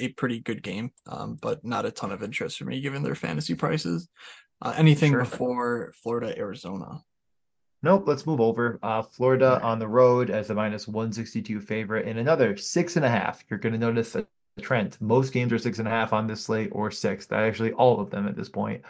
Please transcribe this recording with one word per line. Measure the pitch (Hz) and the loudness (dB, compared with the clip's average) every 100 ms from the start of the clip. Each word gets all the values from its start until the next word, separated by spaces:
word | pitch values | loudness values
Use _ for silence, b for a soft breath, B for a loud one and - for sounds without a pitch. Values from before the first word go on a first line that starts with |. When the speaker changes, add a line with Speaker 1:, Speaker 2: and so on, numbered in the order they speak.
Speaker 1:
a | 127 | -8
pretty | - 127 117 | -4 -4 -4
good | 120 110 | -6 -6
game, | 101 95 123 - - | -6 -8 -8 -12 -12
um, | - 107 - | -10 -8 -8
but | - - | -6 -6
not | 117 104 110 | -4 -4 -4
a | |
ton | - 101 | -6 -8
of | 95 | -6
interest | 104 - - - | -8 -6 -6 -8
for | |
me | 131 127 | -8 -6
given | 139 139 | -6 -4
their | 147 | -4
fantasy | 151 - 151 151 | -4 -4 -4 -4
prices. | 170 156 156 170 170 - _ B B B _ | -2 -2 -2 -2 -4 -6 _ B B B _
Uh, | - 117 | -6 6
anything | 156 147 151 | 6 8 6
Speaker 2:
Sure. | 131 | 4
Speaker 1:
before | 123 - 127 123 120 120 - - | 0 -2 -4 -2 -2 -4 -6 -10
Florida, | 113 117 113 - | -6 -4 -4 -6
Arizona? | 101 101 90 95 - 151 - _ _ _ _ _ _ _ | -8 -10 -10 -10 -10 -14 -18 _ _ _ _ _ _ _
Speaker 2:
Nope, | 151 196 196 | 4 4 4
let's | 139 160 | 0 0
move | 147 | 2
over. | 113 113 120 - | 4 4 0 -2
Uh, | 107 110 | -4 -4
Florida | 113 - 127 131 131 | -4 0 4 6 6
Speaker 1:
All | 127 | 6
right. | |
Speaker 2:
on | 117 113 | 2 0
the | 110 | 2
road | 117 127 123 117 | 6 6 6 2
as | 107 104 | -2 -2
a | |
minus | 104 107 104 - | -2 -2 -4 -6
one | 107 113 | -4 -4
sixty-two | 107 113 113 101 104 | -4 -6 -6 -4 -6
favorite | 101 110 104 110 104 | -4 -6 -2 -4 -2
in | 113 | -2
another | 127 160 113 98 | 2 4 4 2
six | - 175 175 170 | -2 0 0 2
and | |
a | 131 | 2
half. | 113 - - - | 2 0 -4 -8
You're | 104 | -4
gonna | 113 113 | -2 0
notice | 117 113 113 113 | 0 0 -2 -4
a | - _ _ - | -8 _ _ -12
trend. | - 123 98 - | -2 0 0 -4
Most | 107 123 135 | 2 4 4
games | 127 123 | 0 0
are | 117 | 0
six | 117 - | 0 -2
and | 110 | -2
a | |
half | 113 110 | 0 2
on | 110 110 | 0 0
this | 110 | -4
slate | - 110 104 | -4 -2 -2
or | 104 104 | -4 -6
six. | - 104 95 - | -2 -4 -4 -4
That | 104 | 0
actually | 110 104 113 | 0 0 -2
all | - 123 107 | 4 4 4
of | 98 | 0
them | 101 101 | -4 -4
at | |
this | 98 104 | -4 -8
point. | 101 107 110 | -4 -4 -6